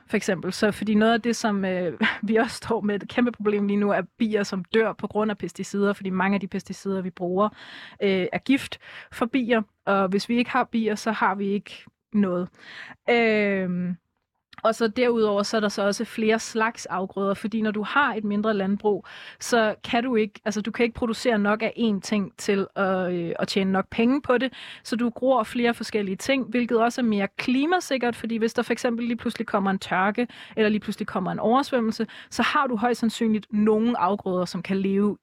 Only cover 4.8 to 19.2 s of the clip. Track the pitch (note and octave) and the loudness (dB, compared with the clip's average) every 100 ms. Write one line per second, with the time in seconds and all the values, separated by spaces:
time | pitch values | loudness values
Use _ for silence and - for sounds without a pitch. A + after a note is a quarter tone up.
4.8 | A3 - G#3 G#3 G#3+ G3+ F3 - G3 G3+ | 2 -2 -4 -2 -2 -2 -6 -8 -6 0
5.8 | G3+ G3+ F#3+ F#3 F#3+ G3+ F#3+ G3 - F#3 | 0 0 -2 0 2 0 -2 -6 -8 -8
6.8 | G3 F#3+ F#3 - F3+ F3+ G#3 - - - | -4 -4 -4 -4 -2 2 0 -2 -20 -18
7.8 | - - G3+ F#3+ F3+ E3+ - C4+ - - | -18 -2 0 2 0 -2 2 0 0 -14
8.8 | - - - - A#3+ C4+ A#3 A3+ G#3 _ | -16 -20 -10 -4 -2 0 2 0 0 _
9.8 | - G3 F#3+ G3 - A#3+ B3 B3+ B3 A#3 | 0 2 2 0 0 0 2 0 0 0
10.8 | A3 G#3 A#3 G#3 G#3+ G3+ G3+ G3+ - - | 0 -2 -2 0 0 0 -2 -2 -6 -18
11.8 | - _ _ G#3 G3 F3 F3+ _ - - | -20 _ _ 0 2 0 -4 _ -20 -18
12.8 | - - - A#3+ A3+ G#3+ G3+ G3 F#3 F3+ | -18 -6 0 2 4 4 2 0 0 -2
13.8 | F3+ F3+ _ _ _ _ _ - A3 A3 | -4 -6 _ _ _ _ _ -2 0 2
14.8 | A3+ A#3 B3 A#3 G#3+ G3+ G#3 A3+ G#3 G#3 | 0 2 2 4 2 2 0 0 0 0
15.8 | G3+ G3+ A3+ - A3 A3+ - A3+ A3 - | 0 0 -4 0 2 2 0 -2 -2 -4
16.8 | - F3+ F#3+ - G3 G3 G#3+ A3 G#3+ G#3 | -8 -6 -4 -2 -2 0 -2 -2 -2 -2
17.8 | G3+ C#4 C#4 G#3+ G#3 G#3 A3 G#3 F#3+ G3+ | -2 2 2 0 -2 0 0 0 0 0
18.8 | G#3+ F#3+ - - | 0 -2 -4 -18